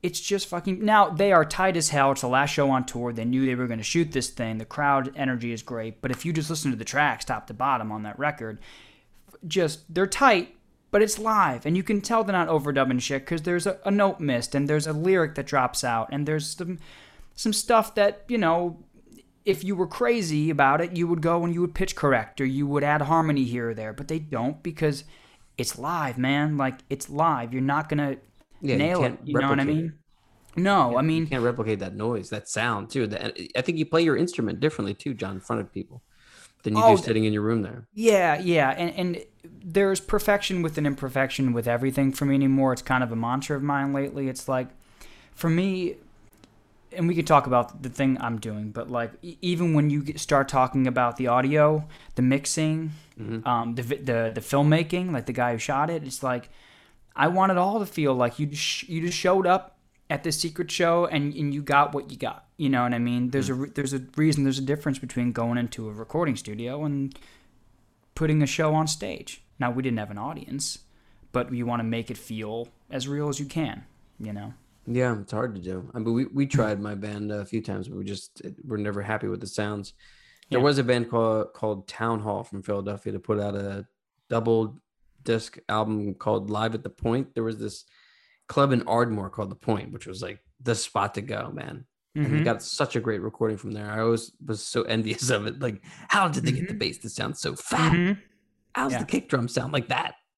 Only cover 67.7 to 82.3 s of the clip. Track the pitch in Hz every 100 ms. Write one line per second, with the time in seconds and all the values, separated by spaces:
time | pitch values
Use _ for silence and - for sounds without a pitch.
67.7 | _ _ _ _ - 156 156 143 - 156
68.7 | 156 156 - - 82 - - _ _ 123
69.7 | 123 131 113 104 101 120 156 - 139 -
70.7 | - - _ _ _ - 127 120 120 120
71.7 | 120 113 113 113 110 - 110 107 113 117
72.7 | _ _ 139 131 143 147 139 143 156 147
73.7 | - - _ _ _ 110 104 104 120 _
74.7 | _ - 120 127 110 98 110 123 101 90
75.7 | 92 - - 113 117 135 135 139 135 110
76.7 | 101 104 101 104 104 104 104 101 113 113
77.7 | 98 98 98 98 98 - - - 196 143
78.7 | 107 104 101 101 107 104 98 98 - 104
79.7 | 104 101 - - - _ _ _ 127 139
80.7 | 139 123 123 117 120 113 110 104 - 110
81.7 | 101 95 - 113 113 107